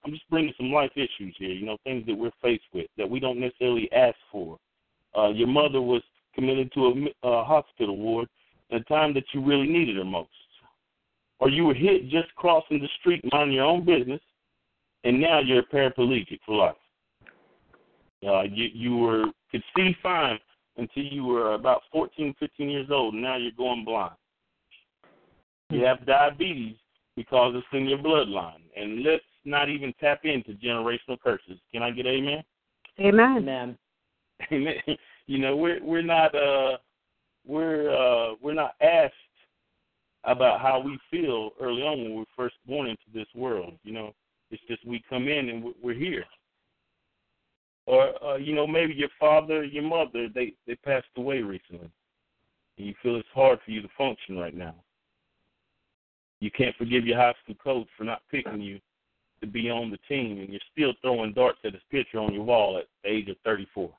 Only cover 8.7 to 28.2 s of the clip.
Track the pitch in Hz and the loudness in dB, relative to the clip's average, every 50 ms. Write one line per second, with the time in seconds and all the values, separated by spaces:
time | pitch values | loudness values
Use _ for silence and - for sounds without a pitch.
8.7 | - 117 113 - 151 151 156 151 143 135 131 - - 139 135 139 143 139 135 147 | -4 -4 -2 0 2 2 2 2 2 -2 -4 -4 -6 -4 0 2 2 2 2 2
9.7 | 165 170 165 131 104 95 92 95 92 87 82 _ _ - - _ _ _ _ _ | 2 2 2 0 -2 -4 -4 -4 -4 -6 -8 _ _ -20 -20 _ _ _ _ _
10.7 | _ _ _ _ _ _ _ _ _ _ _ _ _ _ - 135 135 147 170 151 | _ _ _ _ _ _ _ _ _ _ _ _ _ _ 2 2 4 4 4 4
11.7 | 135 123 151 196 196 175 131 127 143 165 165 - - - - 175 170 160 - - | 4 4 4 4 4 4 2 0 -2 -2 -2 -2 -8 0 4 4 4 4 4 2
12.7 | 151 147 139 143 - - - 180 175 160 - 123 151 147 147 143 135 131 135 151 | -4 -4 -2 -4 -10 -2 0 0 0 2 0 0 2 2 2 2 2 2 4 4
13.7 | 170 180 175 165 175 143 123 127 139 156 _ _ _ _ _ _ _ _ _ _ | 4 4 4 4 4 4 2 -2 -6 -8 _ _ _ _ _ _ _ _ _ _
14.7 | _ _ _ _ _ _ - 120 123 131 151 330 165 151 135 127 127 120 123 _ | _ _ _ _ _ _ 2 2 4 4 4 4 4 4 4 4 4 4 4 _
15.7 | - 143 139 131 127 - 123 120 131 120 98 - - - _ - 107 107 95 82 | 2 2 2 2 2 2 2 2 2 0 -2 -6 -14 -16 _ -2 2 4 4 2
16.7 | 76 _ _ _ _ _ _ _ _ _ _ - _ _ _ _ _ _ _ _ | 2 _ _ _ _ _ _ _ _ _ _ -20 _ _ _ _ _ _ _ _
17.7 | _ _ _ _ _ _ _ _ _ _ - 98 98 95 95 101 101 107 117 117 | _ _ _ _ _ _ _ _ _ _ 0 2 2 2 2 0 -2 -4 -4 -4
18.7 | - 113 117 123 123 120 117 117 113 110 107 107 - _ _ _ - 120 - - | -4 -4 -2 0 2 2 4 4 4 2 0 0 -4 _ _ _ -8 -8 -8 -4
19.7 | - - 190 190 175 - - 185 180 170 151 131 113 104 _ _ _ _ _ _ | 0 2 2 2 2 0 -2 -2 0 2 0 0 -2 -4 _ _ _ _ _ _
20.7 | _ - 120 110 _ 139 143 139 143 143 131 127 123 117 113 107 107 107 117 131 | _ -10 -10 -8 _ -8 -8 -8 -6 -6 -2 0 0 0 2 0 0 0 2 2
21.7 | 123 - _ _ - 311 - - _ - 156 143 139 _ 151 143 _ - 147 143 | 2 2 _ _ -4 -4 -4 -4 _ -6 -6 -6 -4 _ -10 -10 _ -8 -8 -6
22.7 | 143 143 135 135 143 139 131 110 104 110 123 131 131 127 120 120 110 113 127 127 | -6 -6 -4 -2 -2 0 0 -2 -4 -4 -6 -4 -4 -4 -6 -8 -6 -4 -4 -4
23.7 | 123 120 110 113 113 110 95 87 80 _ _ _ _ _ _ _ _ _ _ _ | -4 -4 -4 -4 -4 -4 -4 -6 -10 _ _ _ _ _ _ _ _ _ _ _
24.7 | _ - _ _ _ _ _ _ _ _ _ _ _ _ _ _ _ _ _ _ | _ -20 _ _ _ _ _ _ _ _ _ _ _ _ _ _ _ _ _ _
25.7 | 156 135 123 127 131 127 123 135 135 139 143 147 147 139 175 190 175 135 117 110 | -2 2 4 4 2 2 2 2 4 6 6 4 2 -2 -4 -4 -4 -6 -8 -10
26.7 | 107 _ _ _ _ _ _ _ _ - 113 _ - 127 123 123 120 123 123 - | -10 _ _ _ _ _ _ _ _ -14 -10 _ 4 4 4 4 2 -4 -8 -4
27.7 | - 135 135 135 139 139 143 156 160 151 | -4 -2 0 0 -2 -2 2 2 2 2